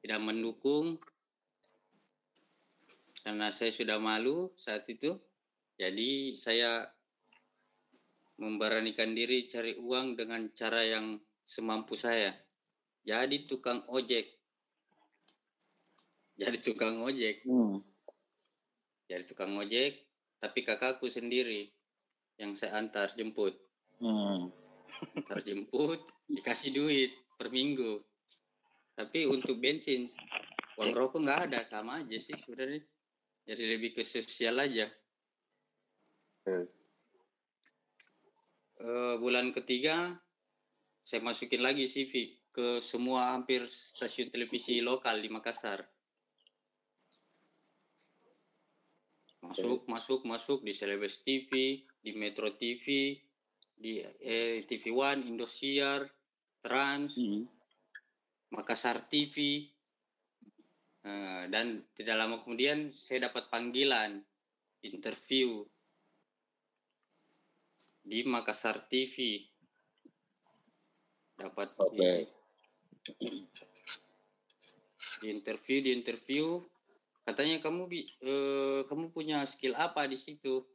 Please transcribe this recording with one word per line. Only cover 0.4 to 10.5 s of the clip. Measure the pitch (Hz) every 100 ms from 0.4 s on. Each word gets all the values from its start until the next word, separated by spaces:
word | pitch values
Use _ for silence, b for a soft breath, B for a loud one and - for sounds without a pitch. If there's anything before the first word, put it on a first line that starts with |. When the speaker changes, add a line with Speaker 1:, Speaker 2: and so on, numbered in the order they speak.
| 113 110 135 147 165 160 - _ _ _ _ _ - _ _ _ _ _ _ _ _ _ _ _ _ - _ -
Speaker 1:
Karena | - 107 107
saya | 104 113
sudah | 110 113 107
malu | 110 107 120 156 185 -
saat | - 107 -
itu, | 113 147 190 - _ _ _ _ _
jadi | 92 98 120 139 135
saya | 117 113 113 120 117 107 _ _ _ _ - _ _ _ _ _ _ _ _ _ -
memberanikan | 107 107 107 110 113 107 110
diri | 113 117 127 120
cari | 120 117 117
uang | 120 127 131 117
dengan | 113 113 110